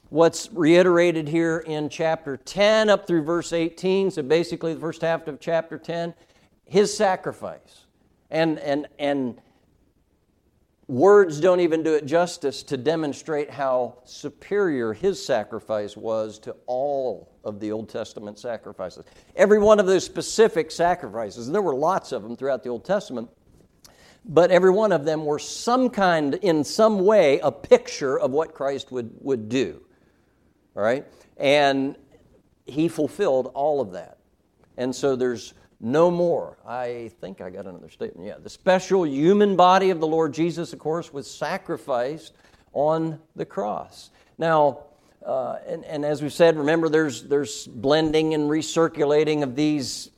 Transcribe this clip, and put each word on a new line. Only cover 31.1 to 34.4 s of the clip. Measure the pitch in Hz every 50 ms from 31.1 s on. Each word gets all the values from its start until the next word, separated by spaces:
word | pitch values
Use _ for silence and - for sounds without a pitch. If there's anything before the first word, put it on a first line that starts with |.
| _ _ _ _ _
And | - - 135 143 147 143 139 139 135 135 139 - - _ _ _ _ _ _ _ _ _ _ _ _ _
he | - - 151 160 165
fulfilled | - - 147 127 - - 202 170 135 131 120 123 -
all | 139 143 156 147 139 120
of | 95 90
that. | 90 80 - - _ _ _ _ _